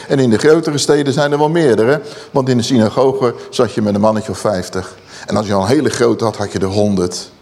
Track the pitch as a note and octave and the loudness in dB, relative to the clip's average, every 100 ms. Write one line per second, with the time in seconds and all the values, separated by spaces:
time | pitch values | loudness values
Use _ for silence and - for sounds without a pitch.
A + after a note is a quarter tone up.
0 | - C#3 B2+ G#2 D3+ E3 D#3+ D3 - D3 | -2 0 2 4 4 4 2 -2 0 2
1 | C#3 B2 C#3+ D3 D3+ E3+ D3+ G#2+ A2+ D3+ | 2 0 0 0 0 2 2 4 2 0
2 | - - - C#3+ C3 B2 A#2 C3 A2 - | -2 -18 -6 -2 0 0 2 2 2 2
3 | C3 G#2 A#2 - - - A2+ - G#2 G2+ | 0 2 -2 -4 -8 -2 -2 0 -2 0
4 | A2 A2 G#2 F#2+ A2 F#2 F2+ F#2 - - | 0 0 -4 -6 -4 -4 -6 -8 -10 -16
5 | - - - G2+ G#2 G2+ F#2+ C#3+ A#2+ - | -20 -18 -6 -4 0 0 2 2 0 0
6 | A#2 G#2+ A2 G2+ G2+ G2 F#2+ G2+ G#2 G2 | 0 0 -2 -4 -6 -4 -2 0 0 0
7 | F2+ - - - | -2 -6 -14 -20